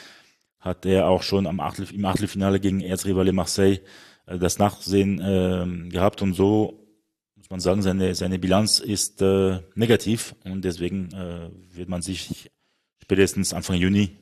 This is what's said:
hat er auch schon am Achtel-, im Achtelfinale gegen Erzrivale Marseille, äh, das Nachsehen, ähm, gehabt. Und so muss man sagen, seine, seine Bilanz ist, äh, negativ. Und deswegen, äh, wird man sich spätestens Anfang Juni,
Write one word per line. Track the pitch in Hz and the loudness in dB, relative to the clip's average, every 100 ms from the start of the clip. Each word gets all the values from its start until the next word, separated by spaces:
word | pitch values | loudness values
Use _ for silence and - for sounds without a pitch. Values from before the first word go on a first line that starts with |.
| - - _ _ _ _ | -20 -20 _ _ _ _
hat | 90 87 92 | -10 -6 2
er | 95 90 | 2 4
auch | 92 | 2
schon | - 98 92 | 2 -2 0
am | 90 | -4
Achtel-, | 71 - 95 | -6 -8 -8
im | 98 | -4
Achtelfinale | 95 95 101 98 98 98 | -2 0 -2 -2 2 2
gegen | 98 95 | 2 -2
Erzrivale | 92 92 101 92 95 | -2 -4 -2 0 2
Marseille, | 92 82 - 98 95 - - - _ - | 2 0 2 4 2 -4 -20 -20 _ -12
äh, | 90 | -2
das | 87 - | -2 2
Nachsehen, | 101 - - 98 98 98 | 0 0 0 2 2 0
ähm, | 95 95 92 90 90 87 87 | 0 0 0 -2 -4 -8 -8
gehabt. | 90 98 - | 0 0 2
Und | 98 | -2
so | 90 98 107 107 - _ _ _ _ _ _ | 2 4 4 0 -4 _ _ _ _ _ _
muss | _ | _
man | 92 | -4
sagen, | 87 104 | 0 2
seine, | 95 95 92 90 | 0 0 -2 -2
seine | 92 92 | -4 -2
Bilanz | 92 95 107 - | 2 2 2 0
ist, | - 98 - - | -2 -4 -4 0
äh, | 98 95 95 90 - - | 2 4 2 0 -6 0
negativ. | 113 110 95 113 - - | 4 4 2 -4 -6 -14
Und | 92 95 | -12 -6
deswegen, | 92 85 87 95 90 | -4 -4 -4 -6 -8
äh, | 95 90 85 85 90 _ 87 | -10 -10 -12 -14 -18 _ -14
wird | 90 | -8
man | 90 | -6
sich | 92 90 - - - _ _ _ _ _ | -6 -8 -10 -14 -16 _ _ _ _ _
spätestens | - 95 95 95 92 | -2 4 4 2 -4
Anfang | 82 - 90 | -4 -2 0
Juni, | 92 101 95 - | 4 4 2 -2